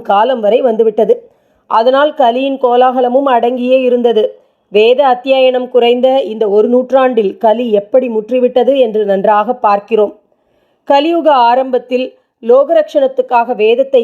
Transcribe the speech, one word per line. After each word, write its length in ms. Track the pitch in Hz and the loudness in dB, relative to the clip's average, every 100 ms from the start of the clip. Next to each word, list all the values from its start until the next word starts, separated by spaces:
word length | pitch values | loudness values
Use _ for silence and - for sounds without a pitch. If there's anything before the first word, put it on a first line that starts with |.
காலம் 380 | 226 202 240 254 | -2 0 0 0
வரை 200 | 202 240 | 0 0
வந்துவிட்டது. 540 | 262 220 226 214 208 - - _ _ _ _ | 0 0 0 0 0 -2 -4 _ _ _ _
அதனால் 440 | 220 240 269 302 | 0 2 2 0
கலியின் 460 | 294 240 247 269 269 | 0 0 0 -4 -2
கோலாகலமும் 720 | 247 240 254 254 247 254 277 | 0 2 2 0 0 0 0
அடங்கியே 480 | 240 240 254 247 262 | 0 0 -4 0 0
இருந்தது. 440 | 254 247 240 214 240 - _ _ _ | 0 0 0 0 -2 -6 _ _ _
வேத 280 | 196 220 247 277 | 0 2 2 2
அத்தியாயனம் 600 | 247 269 262 254 254 247 | 0 0 0 2 0 -2
குறைந்த 380 | 247 240 247 254 269 | 0 2 2 0 0
இந்த 240 | - 220 214 | -4 -4 0
ஒரு 180 | 208 240 | 0 2
நூற்றாண்டில் 640 | 247 247 269 262 226 196 - | 0 0 0 2 0 -2 -2
கலி 280 | 226 226 240 | 0 0 0
எப்படி 360 | 202 202 262 254 | -2 0 -2 0
முற்றிவிட்டது 640 | 220 214 254 240 247 233 277 | -6 -4 -2 0 0 0 0
என்று 240 | 240 214 196 | 0 -2 -2
நன்றாக 480 | 196 202 208 208 247 | 0 2 0 -2 -2
பார்க்கிறோம். 580 | 214 202 202 220 202 - _ _ _ _ _ _ - | -2 -2 -2 -2 -2 -4 _ _ _ _ _ _ 0
கலியுக 400 | 277 311 339 302 269 | 0 2 0 2 2
ஆரம்பத்தில் 680 | 233 247 262 247 247 254 254 - _ _ | 2 2 -2 -6 -4 -6 -6 -12 _ _
லோகரக்ஷணத்துக்காக 1120 | 226 254 285 330 302 302 269 262 - 247 233 214 | 0 2 2 0 0 -2 -2 -2 -2 -2 -2 -2
வேதத்தை 460 | 214 240 269 262 | 0 0 0 0